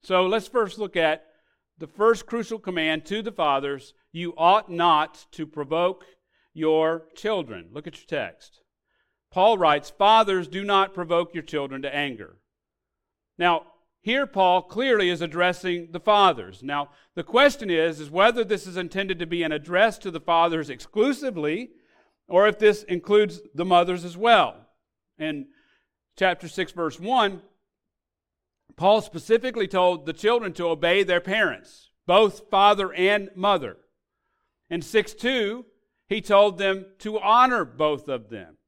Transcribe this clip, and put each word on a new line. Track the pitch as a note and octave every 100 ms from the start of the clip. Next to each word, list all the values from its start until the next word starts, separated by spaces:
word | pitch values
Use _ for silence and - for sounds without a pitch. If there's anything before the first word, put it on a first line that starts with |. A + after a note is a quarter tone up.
So | - F#3 F#3
let's | A3 -
first | B3 G3+ G3
look | G3+ F3+
at | D#3+ D#3 _ _ _ _ _ _
the | D#3
first | - A3 A3+ -
crucial | A#3 A3 A3+
command | F#3+ F3 D#3 D#3 -
to | G#3
the | A3
fathers, | F#3+ D3+ C#3 C#3 C#3 - _ _
you | E3 F3 E3+
ought | E3 G#3 G#3
not | E3+ E3+ D3+ D#3 - _
to | - D3+
provoke | D3+ C3+ D#3+ F3+ F#3+ - _ _ _ _
your | D#3 D#3 D#3 D#3+ E3 D#3+ -
children. | G#3 G#3 C3+ G2 E2+
Look | D#3+ E3
at | -
your | _
text. | D3 G2 D#2+ _ _ _ _ _ _ _ _ _
Paul | F#3 G3+ G#3
writes, | E3 D3 -
"Fathers, | - G3+ A3 G#3 F#3+ D#3
do | F3 G3+
not | G3 G3
provoke | F#3 E3 E3+ E3+
your | E3+
children | - D3+ C#3 C3+
to | C3+ C#3+
anger." | C#3+ A2+ E2 F2 _ _ _ _ _ _ _ _ _ -
Now, | F3 E3 - _ _ _
here | G#3 B3+ C#4
Paul | G3 F#3 F3+
clearly | F3+ G#3+ C4 G#3+ F3+
is | E3+
addressing | E3 D#3+ G3+ F3+ F#3 F3 E3+
the | E3+
fathers. | - G#3 F#3+ G3 F#2 F#2
Now, | C3+ D3 C#3+ _ _ -
the |
question | E3 A#3+ C#4+ - G#3
is, | E3 E3 D3+
is | D3+
whether | E3 G#3+ A#3+
this | G3+ G3+ F#3
is | F3+
intended | F3 F#3 G3 F3+
to | E3
be | F3
an | E3
address | D3+ D3+ F3 A3 -
to | G3
the | D#3+
fathers | E3 E3 E3+ E3 C#3+
exclusively, | B2 - G#3 B3+ C#4 C#4 F3+ D3+ F3 B3+ _ _ _ _ _ _
or | F3 G#3
if | G#3
this | G#3+ G#3
includes | - F3+ - G#3 G#3 - - C#3+
the | F3+
mothers | F3+ F3 F3+
as | F3 F3
well. | A3+ A3 B2+ - _ _ _ _ _ _
In | D#3 D3+ C3+ _ _ _ _ _ _ -
chapter | F#3 F3 E3
six, | - F3
verse | F3 E3 -
one, | F#3+ B3+ G3+ F#3 _ _ _ _ _ _ _ _ _ _ _ _ _ _
Paul | F3+ A3
specifically | - E3+ - A3+ B3+ A#3 F#3+
told | F#3+ F3+ F3 D3
the |
children | D#3 G#3+ A#3+ G#3
to | D#3+ E3+
obey | D#3+ E3+ F#3+
their | F#3 F3
parents, | F#3+ G#3+ F#3+ G2+ _ - _ _ -
both | F#3 G#3+ - -
father | G3 G3+ G#3 F#3
and | D#3 F#3 G#3 G3 F#3
mother. | G3+ F#3+ A#2+ F2 _ _ _ _ _ _ _ _ _
In | E3+
six | D3 A3 G#3+
two, | - A#3+ C4 G3+ A#3+ A#3+ _ _ _ _
he | G#3+
told | - G3+ G#3 F3+
them | G3 F#3+ F#3+ _
to | G#3+ G#3+
honor | G3 A#3 B3+ A#3+ C#3
both | A#2+ D3+ C#3+ -
of | B2+ G#2+
them. | A2 E2+ _